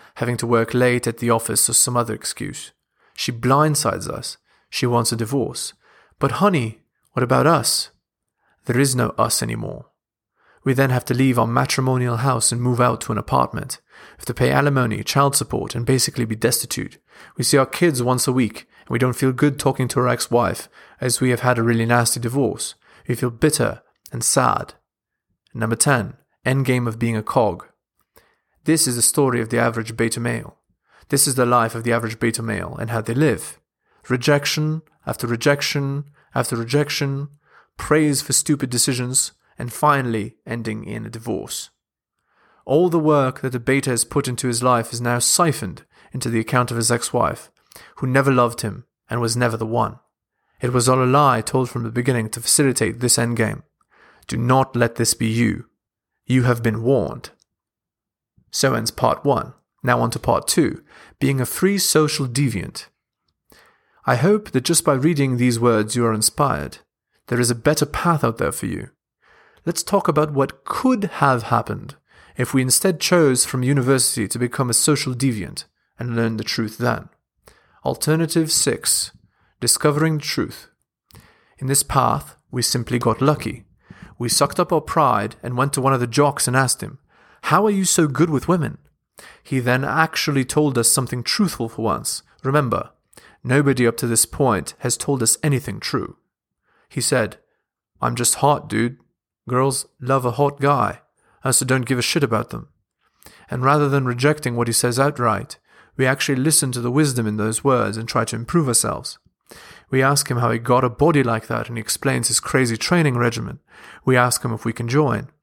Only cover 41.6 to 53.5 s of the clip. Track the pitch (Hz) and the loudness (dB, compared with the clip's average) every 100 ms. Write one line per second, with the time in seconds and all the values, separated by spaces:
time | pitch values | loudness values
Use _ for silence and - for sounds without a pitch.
41.6 | - _ _ _ _ _ _ _ _ _ | -12 _ _ _ _ _ _ _ _ _
42.6 | - 147 180 165 156 147 131 - 131 123 | 0 2 4 2 4 4 2 -2 -6 -4
43.6 | 117 135 131 117 - 143 127 120 127 117 | 0 0 0 -2 -2 -2 -2 -4 -4 0
44.6 | 127 120 113 120 120 120 - - 170 - | 2 2 0 -4 -2 0 0 2 2 0
45.6 | 98 - - _ _ 131 120 117 110 127 | -6 -12 -18 _ _ -6 -2 -2 0 0
46.6 | 120 117 117 120 - 120 95 - - _ | 0 0 0 0 0 0 0 -4 -12 _
47.6 | _ - - - 131 135 139 127 120 117 | _ -20 -20 -6 0 2 4 4 2 0
48.6 | 110 101 - _ - 120 117 117 120 110 | -8 -8 -14 _ -8 -4 -2 0 0 -2
49.6 | 110 117 110 - _ _ _ _ _ _ | -4 -2 -2 -6 _ _ _ _ _ _
50.6 | 123 123 120 131 127 143 143 113 - 131 | -2 2 2 2 4 4 4 2 0 -2
51.6 | 123 120 113 120 123 120 110 120 - - | -2 -4 -6 -2 0 0 -2 -6 -2 2
52.6 | 139 120 113 117 123 - 117 117 107 | 2 2 -2 -2 0 0 0 0 -2